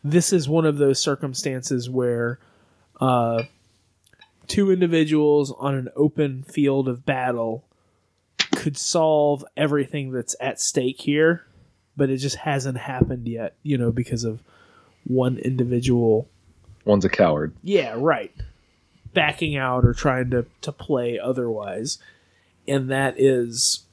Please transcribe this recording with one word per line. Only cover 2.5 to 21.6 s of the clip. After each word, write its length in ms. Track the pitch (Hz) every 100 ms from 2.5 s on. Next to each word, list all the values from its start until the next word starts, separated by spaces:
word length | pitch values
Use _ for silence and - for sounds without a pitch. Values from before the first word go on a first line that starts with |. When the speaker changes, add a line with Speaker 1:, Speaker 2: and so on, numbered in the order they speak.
| _ _ _ _ -
Speaker 1:
uh, 440 | 131 123 117 117 123 _ _ _ _ _ _ _ _ _ -
two 240 | - 196
individuals 840 | 185 175 165 151 151 151 147 139 127
on 160 | 139
an 160 | 135 127
open 480 | - 147 - 147 131
field 440 | 139 - 139 135 131
of 160 | 123
battle 580 | 139 131 127 120 113 117 _ _ _ _ _ _ _ - -
could 220 | - 156 143
solve 680 | - 170 156 151 147 143 - -
everything 540 | 147 147 135 147 135
that's 240 | 127 120 -
at 200 | 131 117
stake 420 | - - 127 -
here, 440 | - 147 160 170 _ _ _ _ _ -
but 120 | 135
it 80 | 135
just 180 | 139
hasn't 420 | - 156 139 131 123
happened 480 | - 131 - 127 117
yet, 280 | 113 117 _
you 140 | 147 135
know, 140 | 117
because 320 | 113 120 117
of 140 | 117 110 _ _ _ _ _ _
one 320 | - 127 127 123
individual. 920 | 127 127 123 123 127 120 117 110 - _ _ _ - -
Speaker 2:
One's 220 | - 101
a 40 | 92
coward. 460 | - 90 76 78 -
Speaker 1:
Yeah, 320 | 175 196 127 117
right. 360 | 151 127 101 - - _ _ _ _ _ -
Backing 420 | 180 151 - 165
out 300 | 143 131 127
or 80 | 120
trying 360 | 117 143 127 123
to, 140 | 123 120 _
to 100 | -
play 440 | - - 139 120 117
otherwise. 800 | 120 127 120 110